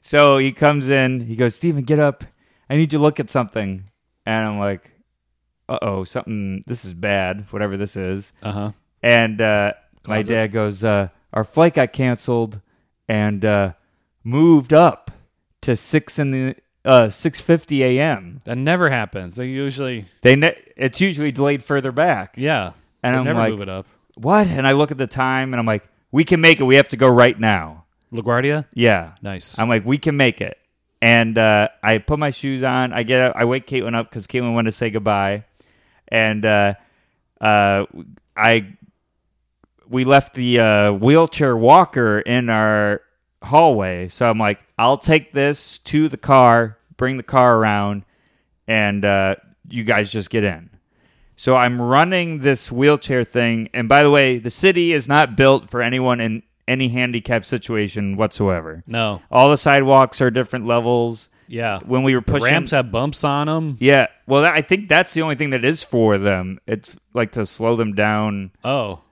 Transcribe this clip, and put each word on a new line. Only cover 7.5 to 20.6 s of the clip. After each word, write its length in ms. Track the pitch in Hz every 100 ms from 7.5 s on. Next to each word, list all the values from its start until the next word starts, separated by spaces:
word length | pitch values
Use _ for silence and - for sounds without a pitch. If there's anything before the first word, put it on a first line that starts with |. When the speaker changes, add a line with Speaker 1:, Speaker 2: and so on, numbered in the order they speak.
Speaker 1:
whatever 260 | 107 104 98
this 180 | 101 -
is." 380 | 92 95 101 _
Speaker 2:
Uh-huh. 300 | 107 101 104 104 _ _
Speaker 1:
And, 400 | 120 117 113 107
uh, 320 | 110 107 101 - _ _ -
my 100 | 107
Speaker 2:
Closet. 60 | 104
Speaker 1:
dad 140 | 113 110
goes, 300 | 110 107 98
uh, 240 | 113 104 95 _ _
"Our 100 | -
flight 300 | 107 - 170 160
got 180 | 127
canceled 680 | - 131 120 - 120 113 104 _ _ _ _ -
and, 360 | 110 107 104
uh, 300 | 110 104 98 - _ _ _ _
moved 500 | 113 131 165 160 127
up 380 | 156 170 - - - _ _ _ _
to 140 | - 117
six 420 | - 160 - -
in 120 | 143
the, 240 | 135 131 - _ _ -
uh, 240 | 127 113
six 300 | - 165 -
fifty 420 | - 165 - 143
A 160 | 131 127
M." 400 | 156 113 87 120 -
Speaker 2:
That 120 | 120
never 320 | 139 180 165
happens. 460 | 127 104 101 90 95
They 120 | 127
usually 580 | 131 139 131 131 120 98 _
Speaker 1:
They 140 | 123 135
ne-, 200 | 160 -